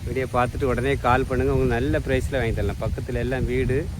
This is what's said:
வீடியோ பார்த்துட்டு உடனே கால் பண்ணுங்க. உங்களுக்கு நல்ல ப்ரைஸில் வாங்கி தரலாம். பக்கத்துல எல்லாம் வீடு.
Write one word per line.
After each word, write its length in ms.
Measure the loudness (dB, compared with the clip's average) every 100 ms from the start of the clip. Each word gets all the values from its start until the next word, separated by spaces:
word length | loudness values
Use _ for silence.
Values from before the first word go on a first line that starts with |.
| -4
வீடியோ 200 | -4 0 0
பார்த்துட்டு 320 | 0 0 0
உடனே 220 | 0 0 0 2
கால் 200 | 2 2
பண்ணுங்க. 220 | 0 2 2
உங்களுக்கு 220 | 2 2
நல்ல 240 | 0 0 0
ப்ரைஸில் 320 | 0 0 -2
வாங்கி 160 | 0 0
தரலாம். 220 | -2 -2 -4
பக்கத்துல 380 | -4 -4 -4 -2
எல்லாம் 240 | -2 0
வீடு. 280 | 0 2 0 -2